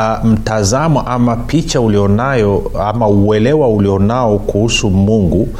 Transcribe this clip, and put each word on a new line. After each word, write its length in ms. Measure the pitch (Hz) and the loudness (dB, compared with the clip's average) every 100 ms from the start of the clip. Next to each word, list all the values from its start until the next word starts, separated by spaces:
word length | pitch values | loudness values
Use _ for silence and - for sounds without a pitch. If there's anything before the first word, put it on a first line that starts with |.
| 110 110 | -2 0
uh, 60 | 113 | 0
mtazamo 720 | 107 110 110 101 127 160 143 | 0 0 -2 0 0 0 0
ama 340 | - 123 120 117 | -2 -2 0 -2
picha 460 | - 156 - 143 | -2 -4 -2 -2
ulionayo 920 | 117 104 101 101 131 135 104 98 - - 101 | 0 2 2 0 0 0 0 0 -2 -4 -4
ama 200 | 110 107 | 0 0
uelewa 600 | 101 101 107 110 156 135 | 2 2 2 2 2 2
ulionao 720 | 107 98 98 101 123 120 101 | 2 2 2 0 0 0 0
kuhusu 500 | - 101 117 117 110 | -2 -2 0 0 0
Mungu, 580 | 95 98 110 95 87 117 | 0 2 2 2 0 -2